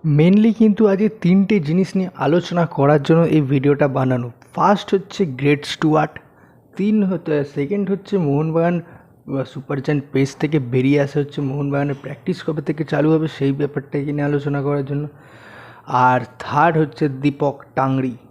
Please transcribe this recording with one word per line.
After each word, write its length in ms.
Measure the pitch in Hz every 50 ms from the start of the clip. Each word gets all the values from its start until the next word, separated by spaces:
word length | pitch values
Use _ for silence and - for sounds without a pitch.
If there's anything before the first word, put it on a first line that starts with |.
| _
Mainly 460 | 160 147 143 156 175 190 208 214 233 214
কিন্তু 340 | - 226 220 208 - 226
আজকে 220 | 208 196 185 214 214
তিনটে 520 | 214 - - 175 180 196 196 185 220 208
জিনিস 360 | 156 139 160 180 190 - -
নিয়ে 140 | 196 185 180 -
আলোচনা 500 | - 135 139 151 175 175 - 170 175 170
করার 360 | 160 - - 139 143 151 151 139
জন্য 180 | - 165 165
এই 200 | 170 160 156 156
ভিডিওটা 480 | 147 127 139 139 127 139 143 139 151 139
বানানো। 420 | 131 139 131 131 127 123 120 123 117 _ - - -
ফার্স্ট 400 | - 156 180 208 196 - - -
হচ্ছে 320 | 196 196 - - - 202
গ্রেট 380 | 160 127 123 135 143 147 143 143
স্টুয়ার্ট, 540 | - - - - 156 151 156 151 156 - - - _ _ _ - _ _ _ _ _ _
তিন 260 | - 190 208 214 214 202
হতে, 420 | 185 190 165 170 170 151 147 139
সেকেন্ড 460 | 143 - - 143 139 202 202 202 180
হচ্ছে 280 | 196 190 196 - - 196
মোহনবাগান, 600 | 170 143 139 143 156 160 156 165 165 175 175 175
আহ, 640 | 160 - - - - _ _ _ _ - 127 139 127
সুপার 360 | - - 139 135 - 143 135
জায়ান্ট 240 | 127 - 151 147 139 - -
পেস 240 | 135 135 135 -
থেকে 220 | - - 151 151 156
বেরিয়ে 420 | 131 120 123 127 127 135 143 143
আসা 200 | 139 135 - 147
হচ্ছে 200 | 143 143 - - 143
মোহনবাগানের 520 | 135 131 143 143 143 139 143 143 143 139 139 -
প্র্যাকটিস 400 | - 147 - - - 180 - -
কবে 200 | - 156 151 143
থেকে 220 | - 151 151 160
চালু 280 | 139 - 143 147 156 160
হবে 160 | 160 156 156
সেই 240 | - - 139 139 139
ব্যাপারটাকে 600 | 143 147 143 - 143 131 - - 147 139 151 147
নিয়ে 120 | 147 143
আলোচনা 380 | 147 147 143 139 147 143 143 135
করার 220 | 143 143 143 139
জন্য। 240 | 135 143 143 147 147 - - - - - - - - - - - - - - -
আর 340 | - 127 123 127 127 127 127 123 - - -
থার্ড 400 | - - - 147 151 170 165 160
হচ্ছে 300 | 160 139 - - 160 147
দীপক 560 | 131 131 135 147 139 143 151 143 135 - - - -
টাংরি। 420 | - 135 135 135 135 131 131 120 113 _ -